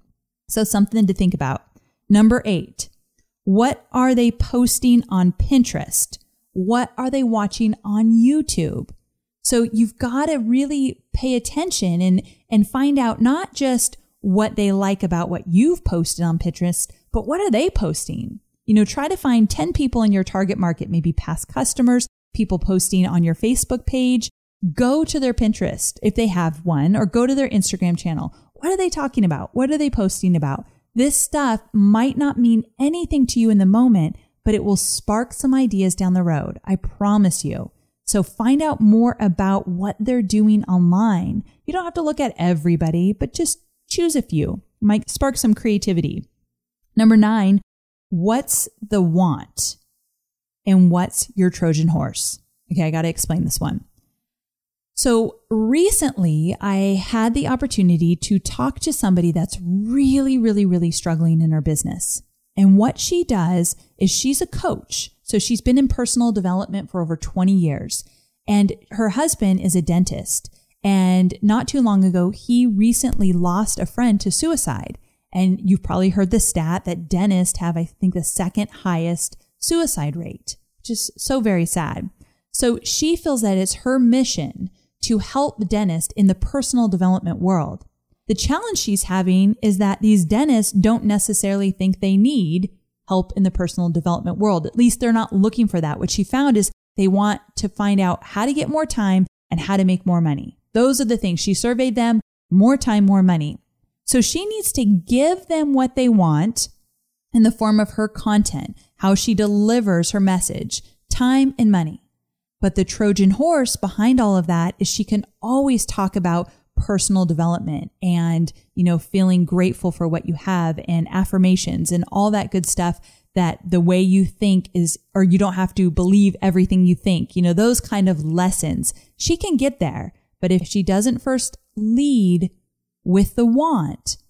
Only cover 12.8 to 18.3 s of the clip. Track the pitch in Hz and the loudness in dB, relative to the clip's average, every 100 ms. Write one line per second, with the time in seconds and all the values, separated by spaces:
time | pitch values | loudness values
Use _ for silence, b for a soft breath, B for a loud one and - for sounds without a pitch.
12.8 | 285 277 233 - 233 311 381 - 269 247 | 0 2 0 2 2 2 -4 -4 -2 0
13.8 | - - _ _ 202 190 220 - 202 196 | -2 -6 _ _ 0 0 0 0 0 0
14.8 | 196 196 180 170 170 175 - 190 294 349 | 0 -2 -2 -2 -4 -6 0 2 2 0
15.8 | - 170 165 - 170 165 170 - 175 170 | -2 -2 -2 -4 -2 -2 -4 -4 -4 -4
16.8 | - b _ 226 208 339 403 220 349 - | -8 b _ -6 -4 -2 0 0 0 0
17.8 | 170 160 - - - | -2 -4 -8 -8 -10